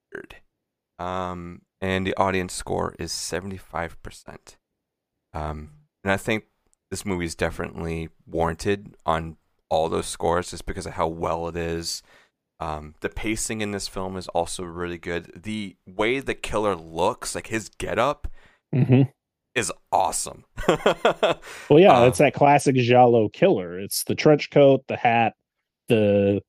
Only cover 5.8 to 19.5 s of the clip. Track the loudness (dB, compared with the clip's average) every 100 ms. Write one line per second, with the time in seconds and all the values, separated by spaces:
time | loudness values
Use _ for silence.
5.8 | _ _ -4 -2 -2 -4 -6 _ _ _
6.8 | _ -10 -4 -2 -4 -4 -4 -4 -8 -8
7.8 | -6 -6 -8 _ -8 -4 -2 -2 -4 -4
8.8 | -6 -10 -4 -2 -4 -12 _ _ -4 -2
9.8 | 0 -2 -6 -4 0 0 -2 -8 -12 -10
10.8 | -10 -4 -4 -4 -4 -4 -6 -6 -6 -6
11.8 | -6 -10 -14 _ _ _ _ -12 -10 -10
12.8 | -12 -10 -10 -6 -6 -4 -6 -6 -6 -6
13.8 | -8 -8 -8 -8 -6 -4 -4 -6 -10 -8
14.8 | -8 -8 -6 -8 -8 -14 -10 -8 -10 -14
15.8 | -12 -4 -2 -2 -4 -8 -6 -2 -2 -2
16.8 | -6 -2 -2 -2 -6 -10 -6 -8 -8 -10
17.8 | -6 -2 -2 -2 -10 -14 -20 _ _ 0
18.8 | 4 6 4 _ _ _ _